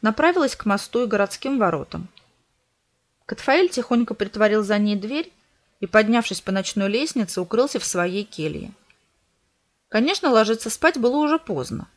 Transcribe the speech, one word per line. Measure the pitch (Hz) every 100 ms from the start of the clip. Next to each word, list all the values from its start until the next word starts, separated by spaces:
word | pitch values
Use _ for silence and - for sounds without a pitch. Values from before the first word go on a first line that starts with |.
направилась | 220 220 320 359 277 -
к | -
мосту | 202 - 233
и | 240
городским | 202 196 - 262 269
воротам. | 202 160 - - 180 _ _ _ _ _ _ _ _ _ _ _ _
Катфаэль | 214 - 285 359
тихонько | - 233 240 240 220
притворил | 202 208 214 214
за | 202 208
ней | 208 208
дверь | 208 285 330 _ _ _ _ _
и, | 190
поднявшись | 220 214 233 226 190
по | -
ночной | 190 190 - 196
лестнице, | 208 311 - 202 -
укрылся | 175 220 277 240
в | -
своей | 180 175 185
келье. | 208 - 156 151 - - _ _ _ _ _ _ _ _ _ _ _
Конечно, | 214 254 403 330
ложиться | 233 214 220 -
спать | - 311 330
было | 233 277
уже | 302 311
поздно | - 160 123 113 -